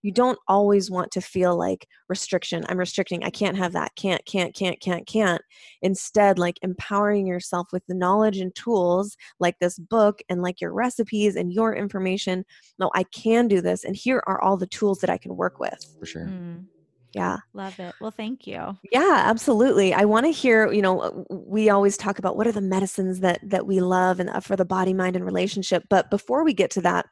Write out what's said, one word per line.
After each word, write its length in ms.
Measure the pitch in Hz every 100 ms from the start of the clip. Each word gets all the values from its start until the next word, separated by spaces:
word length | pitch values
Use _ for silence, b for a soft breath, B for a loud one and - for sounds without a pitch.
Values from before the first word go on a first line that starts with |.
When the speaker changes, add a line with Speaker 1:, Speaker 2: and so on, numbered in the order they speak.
Speaker 1:
you 80 | 208
don't 280 | 196 247 254 -
always 420 | 196 202 202 185
want 220 | 185 -
to 100 | 185
feel 340 | - 185 180 175
like 320 | 175 185 - b _
restriction. 560 | 185 - 180 - 170 -
"I'm 120 | 185
restricting. 440 | 180 - 185 175
I 60 | 196
can't 260 | - 196 190
have 180 | 180
that. 220 | 180 - -
Can't, 300 | 196 170 -
can't, 280 | 196 175 -
can't, 260 | 185 -
can't, 240 | - 170 -
can't." 360 | 220 202 170 - B B B
Instead, 560 | 190 190 - 214 202 185
like, 180 | 175 -
empowering 640 | 190 185 - 202 208 208 190
yourself 400 | 180 - 175 175
with 140 | 185 -
the 60 |
knowledge 460 | 185 180 202 214 196
and 140 | 185 -
tools 600 | - 220 175 180 202 - B _
like 200 | 175 -
this 180 | 180 -
book 420 | 165 226 208 208 -
and, 140 | 180
like, 180 | 180 180
your 140 | 170
recipes 640 | 185 247 - 214 214 208 190
and 180 | 175
your 220 | 180 226 -
information. 680 | 202 202 185 196 - 185 190 b b -
"No, 100 | 185 185
I 80 |
can 440 | 185 - 220 226 240
do 140 | 190
this. 220 | 175 180 -
And 100 | 202
here 280 | 247 262 -
are 160 | 190
all 160 | 190 196
the 80 | 185
tools 320 | - 208 190
that 80 | 185
I 80 | 180
can 180 | 175 180
work 220 | 90 -
with." 360 | - - - _
Speaker 2:
For 60 | -
sure. 180 | 82 190
Speaker 3:
Mm. 400 | 185 170 170 185 _ _ _ _
Speaker 1:
Yeah. 240 | 208 180 190 -
Speaker 3:
Love 240 | 202 196 185
it. 140 | 180 -
Well, 80 | 220
thank 380 | 220 220 262 -
you. 300 | 92 - 196 196
Speaker 1:
Yeah, 320 | 240 370 190 -
absolutely. 680 | 226 - 214 262 - 190
I 120 | 180 208
wanna 240 | 214 294
hear, 420 | 302 254 226 214
you 100 | 208
know, 140 | 190 185
w-, 300 | - - -
w-, 160 | 190 -
we 240 | 208 214
always 260 | 202 196 196
talk 200 | - 196
about 200 | 185 -
what 100 | 226
are 60 |
the 80 | 214
medicines 580 | 196 190 190 - 185 185
that, 200 | 185 175
that 240 | 202 190 196
we 140 | 190
love 380 | 180 185 185 180
and, 80 | 180
uh, 100 | 185
for 160 | - 196
the 80 | 175
body, 280 | 185 185
mind, 220 | 185 185 180
and 80 | 180
relationship. 580 | 180 185 208 185 180 -
But 200 | 190 -
before 340 | 202 - 262 320
we 80 |
get 180 | 202 180
to 100 | -
that 260 | 180 180 -